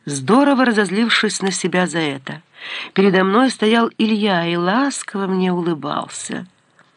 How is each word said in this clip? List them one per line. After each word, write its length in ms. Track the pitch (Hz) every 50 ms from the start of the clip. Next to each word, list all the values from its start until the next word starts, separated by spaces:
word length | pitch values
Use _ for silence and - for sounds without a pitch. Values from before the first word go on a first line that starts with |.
| -
Здорово 600 | 147 143 135 135 131 208 269 285 285 277 247 254
разозлившись 760 | 240 220 214 208 175 190 208 233 220 - - - 208 - -
на 100 | 190 196
себя 360 | 180 - - 175 185 185 180 165
за 120 | 165 170
это. 420 | 160 147 139 139 135 147 147 156 - _ _ - - - - - - - -
Передо 300 | 196 196 202 180 190 185
мной 260 | 190 196 233 262 254
стоял 400 | - - 214 214 226 233 233 - - -
Илья 480 | 220 214 220 208 208 208 190 170 170
и 120 | 170 175 175
ласково 720 | 175 185 202 247 277 277 254 - - - - 196 196 185
мне 260 | 190 185 185 185 180
улыбался. 920 | 175 170 175 170 147 - 147 - - - - - - - - - - 185 - _ _ _ _ _ _ - _ _